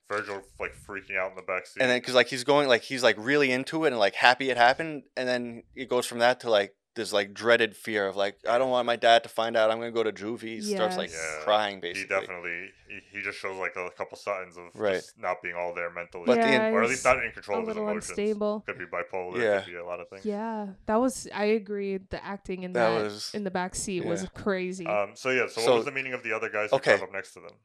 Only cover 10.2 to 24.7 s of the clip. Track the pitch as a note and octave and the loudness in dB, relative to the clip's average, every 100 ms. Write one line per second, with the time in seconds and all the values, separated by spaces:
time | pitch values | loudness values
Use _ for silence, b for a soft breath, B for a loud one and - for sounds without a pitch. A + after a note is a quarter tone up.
10.2 | G#2 A#2 A2 A2+ G#2 G2+ G#2+ F2+ E2+ D#2+ | -8 -8 -8 -8 -4 -2 0 -2 -6 -6
11.2 | D#2+ D#2 D#2 G#2+ G#2 G2 F2 F#2+ F#2 G2 | -6 -4 2 2 2 -4 -8 -8 -2 -2
12.2 | - F2+ F2 E2+ G2 _ _ G2+ _ G2+ | -2 -8 -8 -8 -10 _ _ -18 _ -8
13.2 | G2 G2 G2+ F#2+ F2+ F#2+ F2+ - F#2+ F2 | -8 -6 -8 -6 -6 -6 -10 -10 -12 -8
14.2 | - G2 F2+ E2+ F2 F#2+ G#2+ F#2 - _ | -8 -8 -10 -16 -18 -4 0 0 -4 _
15.2 | F#2+ F2+ F2+ F2 F2 F2 E2+ F2 F2 F#2 | -4 -4 -6 -6 -6 -4 -8 -8 -12 -4
16.2 | E2+ A#3 A3+ - A3 G#2 A#2 C3 B2+ B2+ | 0 2 4 2 2 2 0 2 2 2
17.2 | A2 G#2+ G#2 G2 A3 G#3+ G#3 G#3+ - - | 0 -10 -4 -4 -4 -6 -4 -6 -8 -4
18.2 | G#3 G#3 G#3 G#3+ - F2 E2+ F2+ - F#2+ | -4 -2 -2 -4 -8 -10 -8 -8 -6 -6
19.2 | F2+ G#2 A2+ G2+ F#2 F2 F2 F2 - G2 | -4 0 2 2 0 -12 -8 -10 -10 -10
20.2 | G#3 G3+ A3+ A3 G3+ F#3+ - A3 B3+ - | -8 -6 -6 -8 -10 -10 -2 2 2 -2
21.2 | - - G#3 A3 G3 G#3 G3 F#3+ F#3+ F3 | -10 -2 0 0 0 -6 -4 -4 -6 -12
22.2 | E3+ G3 - F#3 F3+ F3 A2+ A2+ G#2+ G#2 | -10 -12 -10 -8 -4 2 2 2 -2 -6
23.2 | - G#3+ G3 F3+ F3+ - - F3+ E3+ E3+ | -10 -8 -4 -4 -6 -6 -6 -4 -2 -4
24.2 | F#3 - G#3+ F#3 F#3 | -6 -6 -4 -2 -4